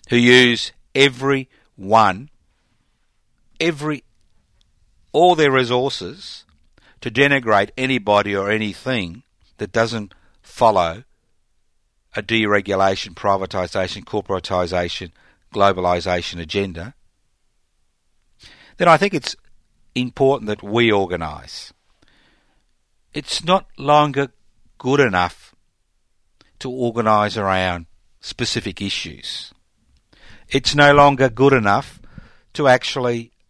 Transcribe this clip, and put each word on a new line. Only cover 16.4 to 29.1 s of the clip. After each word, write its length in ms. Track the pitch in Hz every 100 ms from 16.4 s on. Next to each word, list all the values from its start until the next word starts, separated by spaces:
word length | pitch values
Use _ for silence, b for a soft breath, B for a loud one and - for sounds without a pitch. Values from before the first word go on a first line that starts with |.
| 80 98 98 82 98 - _ _ _ _ _ _ _ _ _ _ _ _ _ _ b b b b
then 120 | 175
I 100 | 160
think 160 | 196
it's 220 | 170 - - _ _ _ _ _
important 540 | 131 123 - 135 135 107
that 140 | 104
we 300 | 101 113 117
organise. 800 | 104 95 87 80 76 - - - _ _ _ _ _ _ _ _ _ _ _ _ _ _
It's 320 | - - -
not 240 | 160 190 - -
longer 540 | 139 147 147 135 139 - _ _ _ _
good 220 | 127 139
enough 560 | 131 92 87 - - _ _ _ _ _ _ _ _ _ b _
to 100 | 135
organise 680 | 127 120 113 110 107 104 104
around 500 | 98 95 92 87 85 _ _ _
specific 640 | - - 123 120 104 87
issues. 720 | 98 - 87